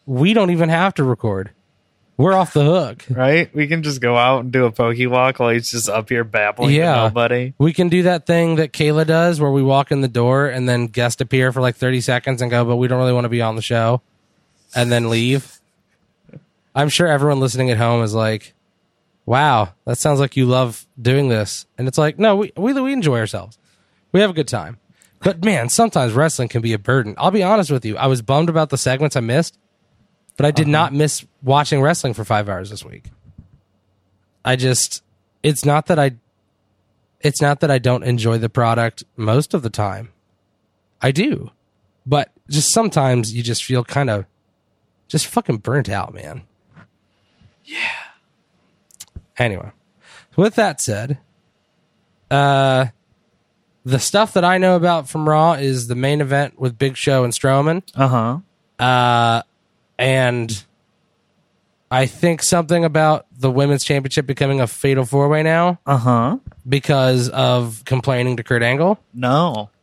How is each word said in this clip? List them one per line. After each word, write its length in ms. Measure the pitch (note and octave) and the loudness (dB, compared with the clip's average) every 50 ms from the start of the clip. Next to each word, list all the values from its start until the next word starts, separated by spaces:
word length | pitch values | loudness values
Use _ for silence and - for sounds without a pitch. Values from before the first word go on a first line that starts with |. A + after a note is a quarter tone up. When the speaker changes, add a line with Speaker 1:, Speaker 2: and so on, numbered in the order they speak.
| _ | _
Speaker 1:
we 280 | C#3+ C3 B2 D3 F#3+ A3 | -6 -2 0 2 2 4
don't 180 | A3+ G3+ F3+ | 2 2 2
even 180 | F3 D#3+ E3 D#3+ | 2 0 2 2
have 240 | E3 E3 F#3 G3 - | 2 2 0 0 0
to 80 | - C#3+ | 0 0
record. 480 | B2+ A#2+ - - A2 G2+ F#2+ F#2+ - - _ _ _ _ _ _ _ _ _ _ _ _ | 0 0 -2 -2 -4 -4 -4 -6 -10 -14 _ _ _ _ _ _ _ _ _ _ _ _
We're 160 | - C3+ F#3 F#3+ | 2 2 4 4
off 200 | F#3+ F3+ D#3+ - | 2 2 2 2
the 100 | D3+ C#3+ | 2 2
hook. 400 | D3 F3 F#3 D3+ A#2 A2 - - - | 4 4 2 0 -2 -8 -14 -8 -6
Speaker 2:
Right? 440 | B2+ B2+ B2+ C3+ D3+ E3+ E3+ - - | -2 0 2 4 4 4 2 0 -2
We 140 | D3 D3 | -4 -2
can 160 | C#3+ E3 E3 D3+ | -2 -2 -4 -4
just 160 | D3+ C#3 C3 | -4 -4 -2
go 160 | A#2+ A#2+ A#2+ | 0 2 2
out 280 | A#2+ A#2+ B2+ C3+ C3 A#2+ | 4 4 4 2 0 -2
and 60 | B2+ A#2+ | -2 0
do 100 | C3 B2+ | 2 2
a 60 | A#2 | 2
Poke 240 | G#2+ - A#2+ A#2 A#2 A#2 | 0 0 -2 -2 0 -2
Walk 400 | B2+ B2 B2 B2+ B2+ C3 B2+ - | -2 0 2 2 2 0 0 0
while 100 | B2 A#2 | 0 0
he's 200 | A#2 A#2+ A2+ - | 0 0 -2 -4
just 200 | - A#2+ G#2+ G#2+ | -6 -6 -4 -2
up 180 | G2+ A2+ G#2+ | -4 -4 -4
here 160 | - B2+ A#2 A#2 | -2 -4 -4 -4
babbling 500 | A2 G#2 A2 G#2 G#2 G#2 - B2 C#3 C#3+ | -2 -2 -2 -2 -2 -2 0 0 2 2
Speaker 1:
Yeah. 220 | D3+ E3 E3+ C#3 | 2 2 2 2
Speaker 2:
to 60 | A#2+ A2+ | 2 2
nobody. 500 | A2 G#2 A#2+ A#2+ A2+ B2 B2 B2 C3 C3+ | 0 0 0 0 0 0 -2 -4 -6 -2
Speaker 1:
We 160 | _ C#3 E3 E3 | _ 0 0 2
can 160 | - F3 F3 | 0 0 2
do 140 | D#3+ F3+ F3 | 2 2 2
that 220 | F3+ F3+ E3 - | 2 0 0 0
thing 300 | - E3+ E3+ E3+ E3 E3 | 0 0 2 2 2 0
that 160 | D#3 D#3+ C3 | 0 -2 -4
Kayla 340 | - - D#3 D3+ D3+ D#3 D#3+ | -2 -2 0 0 2 0 2
does 360 | D#3 D#3+ E3 E3+ F3 E3+ D3 | 2 2 2 2 0 0 0
where 100 | D3+ C#3 | 0 0
we 100 | C3+ C#3 | 2 2
walk 300 | C3+ C3+ C3+ C#3 C#3 - | 2 2 2 2 2 0
in 80 | D3+ C#3 | -2 -2
the 80 | C3+ | -2
door 400 | B2+ A2+ A#2+ A#2+ B2 C3 C#3 C#3+ | -2 0 0 2 2 2 2 0
and 200 | C#3+ B2 C3 B2 | -2 -2 -4 -2
then 200 | B2 B2 A#2+ A#2+ | 0 0 0 -2
guest 320 | A2+ G#2 B2 A#2+ A#2+ A#2+ - | -4 -2 -2 -2 -2 -2 -4
appear 320 | A#2+ - C3+ C3 B2+ C3 | -4 -2 0 0 2 0
for, 80 | B2 C3 | 0 0
like, 140 | B2+ B2 A2+ | -2 -2 -2
thirty 240 | - C3 B2+ B2+ B2+ | -2 -2 -2 -2 -2
seconds 400 | A2+ - B2 B2 - C3+ C3 A#2 | -2 -2 -2 -2 -2 -4 -4 -4
and 80 | B2+ A#2+ | -2 0
go, 120 | B2 A#2+ A#2+ | 0 0 2
"But 140 | A#2 A#2+ | 0 0
we 100 | A#2+ B2+ | 0 0
don't 120 | B2 B2+ B2+ | 0 0 0
really 120 | B2+ B2+ B2 | 2 2 2
wanna 140 | B2 A#2+ A#2 | 0 0 -2
be 120 | A#2 A#2+ | -2 -2
on 140 | A2+ A2+ A2 | -2 -2 -4
the 40 | A2+ | -6
show," 400 | A2 - A#2+ A2+ A2+ A2+ B2 B2+ - _ _ _ _ _ _ _ _ _ _ _ _ _ - | -4 -2 0 0 2 2 0 0 -4 _ _ _ _ _ _ _ _ _ _ _ _ _ -4
and 180 | B2 A#2+ A#2+ | -2 0 2
then 180 | A#2+ A#2+ A#2 A2+ | 2 0 0 0
leave. 500 | A#2 A2+ A#2 B2 C3+ C3+ - - - _ _ _ _ _ _ _ _ _ _ _ _ _ _ _ - - _ _ _ _ _ _ _ | 0 0 0 0 0 -2 -4 -8 -20 _ _ _ _ _ _ _ _ _ _ _ _ _ _ _ -20 -20 _ _ _ _ _ _ _
I'm 160 | C3+ D3 D3+ | 0 0 0
sure 180 | - - F3 | 2 2 2
everyone 320 | E3+ D3+ C#3 C#3 D3 C#3+ C3+ | 2 4 2 2 2 2 2
listening 300 | C3 B2+ G2+ B2+ C3 B2+ | 0 0 0 0 0 0
at 80 | A#2+ | 2
home 260 | G#2+ A#2 A#2 A#2+ A#2 A2+ | 2 2 2 2 0 0
is 100 | G#2+ G#2+ | 0 0
like, 400 | A2+ A2 A2 A2 G#2+ - - _ _ _ _ _ _ _ _ _ _ _ _ _ _ _ | 0 0 0 -2 -4 -8 -16 _ _ _ _ _ _ _ _ _ _ _ _ _ _ _
"Wow, 480 | - A#2 C3 D3+ D3+ C3 A2+ G#2 F2 - _ _ | 0 2 2 4 4 4 2 2 -2 -6 _ _
that 120 | C3 A#2+ | -6 -6
sounds 220 | - - D#3+ D3 C3+ | -2 0 0 2 2
like 160 | C#3 C3 - | 0 0 0
you 80 | C#3 C3 | 0 2
love 400 | B2 B2+ B2+ C3 A#2+ G#2+ - - _ _ C3 | 2 2 2 0 -2 -4 -10 -18 _ _ -4
doing 280 | A2+ B2 C3 C#3 C#3+ C3 | 0 2 2 2 2 2
this." 360 | A#2 G#2+ G#2 G2 - - - _ _ | 0 0 -2 -4 -8 -12 -14 _ _
And 100 | - B2 | -6 -6
it's 100 | C3 - | -2 0
like, 220 | - D3+ D3+ - - | 0 0 0 0 2
"No, 160 | G3+ A3 G3 | 2 2 2
we, 160 | G3 G#3 - - | 2 -2 -4 -6
we, 160 | - F#3 B3 C#4 | -4 -2 -2 -2
we 200 | C4+ B3+ C4+ C#4 | -2 -2 -2 -4
enjoy 240 | C4 F#3 D3+ B2+ A#2 | -2 0 0 0 0
ourselves. 380 | A2 G#2 - F#2+ F2+ G#2+ - _ _ _ _ _ _ _ _ _ _ _ | -2 -4 -6 -10 -12 -14 -20 _ _ _ _ _ _ _ _ _ _ _
We 80 | - F#3 | 2 2
have 80 | G#3 G3+ | 2 2
a 40 | F3+ | 2
good 140 | D#3 C#3+ | -2 -4
time." 300 | - - A2 D#2+ D#2 A2+ - _ _ _ _ _ _ _ _ | -4 -4 -6 -6 -10 -14 -18 _ _ _ _ _ _ _ _
But 240 | - F#3+ F#3 E3 F3 | -2 -2 -2 0 0
man, 260 | A3 G3 C3+ A#2 B2+ | 0 0 0 0 -2
sometimes 440 | - - A#3 A3 - E3 C3 A#2+ G#2+ | 2 2 0 2 2 0 0 2 2
wrestling 360 | B2+ D#3 D#3+ - - B2+ A2+ | 2 2 2 0 -2 -6 -4
can 120 | - A#2+ | -4 -4
be 120 | A2+ A#2 A2+ | -2 -2 -4
a 60 | G#2 | -2
burden. 360 | G2 - B2+ C3+ A2+ G#2+ G2 | 0 0 0 0 0 -2 -6
I'll 140 | - - F3+ | -2 -2 0
be 100 | G3 A3 F#3 | 0 2 2
honest 280 | F3+ A3 A3 F#3 C#3 | 2 2 2 2 0
with 120 | D3 B2+ - | -2 -4 -2
you. 120 | A2 G#2 | -6 -4
I 80 | - C3 | -2 0
was 140 | C3+ C3 A#2+ | 0 0 -2
bummed 280 | A2 - C3+ D3 E3 E3+ | 0 0 0 2 2 2
about 200 | D#3+ D#3+ D#3 D3+ | 2 0 0 0
the 80 | - | -2
segments 380 | B2+ - - B2+ C3 D#3 D3 - | -2 -2 -2 0 0 -2 -2 -2
I 60 | C#3 | -2
missed, 360 | A#2+ A2+ A#2+ D#3 E3+ - - _ _ _ _ _ _ _ _ _ _ _ _ _ _ _ _ | -2 0 0 0 0 -2 -6 _ _ _ _ _ _ _ _ _ _ _ _ _ _ _ _
but 80 | - C#3 | 0 0
I 60 | D3 | 0
did 120 | D3 D3+ D#3+ | 2 2 2
Speaker 2:
Uh-huh. 60 | D3 | 2
Speaker 1:
not 220 | D3 D#3 E3+ C#3+ C#3 | 2 2 0 0 0
miss 320 | C#3+ D3+ D3 - - - _ _ _ | 0 0 0 -2 -6 -12 _ _ _
watching 400 | C3+ B2+ C3+ D3 D3 - D#3 C#3 | -2 2 2 2 2 2 0 2
wrestling 320 | C3+ D3 E3+ - - C3 A2 | 2 2 0 0 -4 -6 -6
for 100 | - G#2+ | -6 -4
five 240 | - A#2 G#2 G#2 | -2 -2 -2 -2
hours 220 | G2+ F#2+ - F#2+ G2 | -4 -6 -8 -10 -12
this 160 | G#2 G2 - | -14 -16 -16
week. 200 | F2+ F2+ - _ - - _ _ - - - - _ _ _ _ _ _ _ _ _ _ _ _ _ _ _ _ _ _ _ _ | -18 -20 -20 _ -20 -20 _ _ -20 -20 -20 -20 _ _ _ _ _ _ _ _ _ _ _ _ _ _ _ _ _ _ _ _
I 120 | B2+ B2+ | -2 -2
just, 480 | B2+ B2+ C3 B2+ - - - - - - _ _ _ _ _ _ _ | 0 0 0 0 0 -2 -4 -8 -14 -16 _ _ _ _ _ _ _
it's 240 | - D3+ D3+ - - | -2 -2 -2 0 0
not 220 | D3 D3 D3+ D3 | 0 0 0 0
that 100 | - F3+ | 0 0
I, 140 | D#3 C#3+ C#3 B2 A#2 _ _ _ _ _ _ _ _ _ _ _ _ _ _ _ _ _ _ _ _ | 2 2 0 -2 -6 _ _ _ _ _ _ _ _ _ _ _ _ _ _ _ _ _ _ _ _
it's 200 | - D3 C#3 - | -2 -2 -2 0
not 200 | D3+ C#3+ C#3+ C#3 | 0 0 0 0
that 100 | - D3+ | 0 0
I 80 | C#3 C3 | 0 0
don't 240 | A2+ B2+ B2 B2 - | 2 0 -2 0 -2
enjoy 340 | B2 B2 A#2 G#2+ A#2 A2+ | -2 -2 0 0 0 0
the 120 | A2+ A2+ A2+ | 0 -2 -2
product 540 | - - A#2+ A2+ A#2 A#2 A#2 A2+ - - - _ _ | -2 0 0 2 2 0 0 -2 -4 -8 -20 _ _
most 400 | - A2 G#2+ A2+ C#3 D3+ - - | -6 -2 0 2 0 0 0 -4
of 80 | F3 B2 | -4 -4
the 80 | A2+ | -6
time. 380 | - - G#2 G2 F#2+ G2+ A#2 - _ _ _ _ _ _ _ _ _ _ _ _ _ _ _ _ _ _ | -6 -4 -6 -6 -6 -10 -14 -18 _ _ _ _ _ _ _ _ _ _ _ _ _ _ _ _ _ _
I 80 | - C3 | -4 -2
do. 380 | C3+ D3+ G#3+ D4+ C4 - - - _ _ _ _ _ _ _ _ _ _ _ | 0 0 -2 -2 -2 -6 -8 -16 _ _ _ _ _ _ _ _ _ _ _
But 240 | B2+ C#3+ D3 - - _ _ _ | -2 -2 -2 -2 -4 _ _ _
just 240 | - C#3+ D3+ D3+ - | -4 -2 -2 0 2
sometimes 600 | - A3+ A3+ G#3 - D#3+ C3+ C3 B2+ B2 A2+ G#2+ A2 | 0 0 0 0 0 0 2 2 2 0 -2 -4 -6
you 80 | A#2+ | -6
just 220 | A#2 A#2 A#2 - - | -6 -4 -6 -6 -4
feel 200 | - C3 B2 A#2+ | -2 -2 -2 -2
kind 280 | - - C#3 C#3 B2+ | -2 -2 -2 -2 0
of 140 | G#2+ G2+ F#2 - _ _ _ _ _ _ _ _ _ _ _ _ _ _ _ | -2 -4 -6 -10 _ _ _ _ _ _ _ _ _ _ _ _ _ _ _
just 180 | _ - D#3 - | _ -6 -4 -4
fucking 320 | - - A#3 - - C3 | -2 -4 -4 -4 -2 -6
burnt 320 | A2 - A2+ B2 C#3+ B2 - | -4 -4 -2 -2 -2 -2 -2
out, 240 | G#2 G2 - - - | -6 -6 -6 -8 -12
man. 300 | - - D2+ D#2 - - _ _ _ _ _ _ - - _ _ _ _ _ _ _ _ _ _ _ _ _ _ _ _ | -16 -16 -16 -16 -16 -18 _ _ _ _ _ _ -20 -20 _ _ _ _ _ _ _ _ _ _ _ _ _ _ _ _
Speaker 2:
Yeah. 160 | - D#4 - - - - - - - _ _ _ _ _ _ _ _ _ _ _ _ _ _ _ _ _ _ - _ _ - - _ _ | -14 -10 -8 -8 -8 -8 -10 -14 -20 _ _ _ _ _ _ _ _ _ _ _ _ _ _ _ _ _ _ -20 _ _ -20 -20 _ _
Speaker 1:
Anyway, 340 | - B2 A2+ G2 F2 - G#2 - _ _ _ _ _ _ - - - - _ _ | -4 -2 -2 -2 -6 -10 -14 -18 _ _ _ _ _ _ -20 -20 -20 -20 _ _
with 200 | - F#3 A3 - | 0 0 2 2
that 240 | - G#3+ F#3+ D3 - | 0 0 0 -2 -4
said, 380 | - - G#2+ G2+ A2+ C3 C#3+ - _ _ _ _ _ _ _ _ _ _ _ _ _ _ _ _ _ _ _ _ _ _ | -6 -6 -6 -6 -4 -6 -8 -8 _ _ _ _ _ _ _ _ _ _ _ _ _ _ _ _ _ _ _ _ _ _
uh, 560 | C#3 C#3 C#3+ C#3+ C#3 C3+ C3+ C3+ C3 B2+ B2+ A#2+ - _ _ _ _ _ _ _ _ _ _ _ _ _ _ _ _ _ _ | 0 0 2 2 2 2 2 2 2 0 0 -2 -6 _ _ _ _ _ _ _ _ _ _ _ _ _ _ _ _ _ _
the 160 | B2+ C3 C3 | -2 -2 -2
stuff 340 | - - - G3+ A3 G#3 - | -2 0 2 2 0 2 0
that 120 | F#3+ F3 | 0 2
I 120 | F3 F#3 | 2 2
know 180 | F#3 F#3 F#3 F3+ | 2 4 2 4
about 340 | F3 E3 F3 E3+ E3 C3+ B2+ | 4 2 2 0 0 -4 -6
from 180 | - D#3 D3+ | -8 -2 0
Raw 260 | D#3 D3+ D#3 D#3 E3+ E3 | 2 2 4 4 4 2
is 340 | C#3 C#3 C3+ C3 B2+ A#2 | 2 0 -2 -2 -2 -4
the 80 | A#2 A#2+ | -6 -4
main 260 | A#2+ C3 C#3 D3 D3 | -2 0 0 0 0
event 380 | D3 C3 C#3 C#3 C#3+ B2+ - - | 0 0 0 -2 -2 -2 -6 -6
with 180 | C3+ B2+ A#2 | -6 -6 -2
Big 200 | A2 C3+ C3+ B2+ | -2 -4 -4 -4
Show 260 | - - C#3+ C#3 C3 B2+ | -2 -2 0 2 2 2
and 100 | A#2+ A2 | 0 -2
Strowman. 500 | - - C3+ C3+ C#3 C#3+ D#3 E3 F#3 - - _ | -2 0 2 2 2 2 2 0 -2 -6 -8 _
Speaker 2:
Uh-huh. 440 | - C3+ C3 B2+ A#2+ A2 A2+ B2+ E3 - _ _ _ _ _ _ - B2 | 0 0 2 2 2 0 0 -4 -6 -10 _ _ _ _ _ _ -2 0
Speaker 1:
Uh, 580 | B2+ B2+ B2 B2 B2 A#2+ A#2+ A#2 A#2 A2+ A#2 - - _ _ _ _ _ _ _ _ _ - | 2 2 4 4 4 2 2 2 2 0 0 -4 -8 _ _ _ _ _ _ _ _ _ -2
and 640 | C3 C3 C3 C3 B2+ B2 A#2+ B2 A#2 A2+ G#2+ G2 - _ _ _ _ _ _ _ _ _ _ _ _ _ _ _ _ _ _ _ _ _ _ _ _ _ | 0 0 2 2 2 0 0 -2 -4 -6 -8 -10 -12 _ _ _ _ _ _ _ _ _ _ _ _ _ _ _ _ _ _ _ _ _ _ _ _ _
I 140 | B2+ B2+ C3+ | 0 0 0
think 360 | B2+ - - - F3 E3+ D3+ | 0 -2 -2 0 0 0 0
something 420 | - - - F3 E3 D3 F3 E3+ E3+ | 0 0 0 0 0 0 0 0 0
about 400 | D#3+ D3+ D#3 D#3 D#3 D#3 - - _ _ | 0 2 2 2 2 2 0 -2 _ _
the 140 | B2 B2+ C3 | -2 -2 0
women's 320 | B2 C3 C#3 C#3 C#3+ C3+ - | 2 2 2 2 0 0 0
championship 420 | - D3 C#3 C3 C3+ - D#3 C#3+ | -2 -2 -2 -2 -2 -2 -4 -2
becoming 360 | C3 C3+ - C#3+ C#3 C#3 C3+ | -2 -2 -2 0 0 2 0
a 60 | B2+ | -2
fatal 380 | A2 - - - C#3 C3+ C3+ B2+ | -2 -4 -2 0 0 2 0 0
four-way 380 | A2+ C#3 C#3 C#3 C#3+ D3+ D3+ D#3 | 0 0 2 2 2 2 2 2
now 360 | D#3+ E3 E3 F3 F3+ F3 - _ | 2 2 2 2 0 -2 -4 _
Speaker 2:
Uh-huh. 520 | C#3 C#3 B2+ A#2 B2+ B2 A#2 A#2 C3 G#3 C4+ - - - - _ | 0 0 2 2 2 2 2 2 0 -2 -4 -8 -14 -20 -18 _
Speaker 1:
because 600 | B2+ C3+ C#3 - - D3 C3+ C3 B2+ B2+ B2+ A#2+ B2 | -4 -2 -2 0 0 2 2 4 2 2 2 0 -2
of 540 | - C3+ C3 B2+ B2 B2 A#2+ A#2 A2 - - | -2 0 0 2 2 0 0 -4 -8 -14 -6
complaining 520 | - C3 C3 - C#3 C3 B2 B2 B2+ B2 | -4 -4 -2 0 -2 -2 0 -2 -2 -4
to 60 | A#2 A2+ | -6 -4
Kurt 200 | - B2+ A#2+ A#2 | -2 0 0 2
Angle. 340 | A#2 B2+ C#3 E3 F#3 G#3 - _ _ - | 2 2 2 2 0 0 -2 _ _ -10
Speaker 2:
No. 560 | A#2+ B2 B2 C3 D3+ F3 F3 B2 G#2+ G#2 G#2 _ _ | -4 -2 2 2 2 2 0 -2 -6 -8 -12 _ _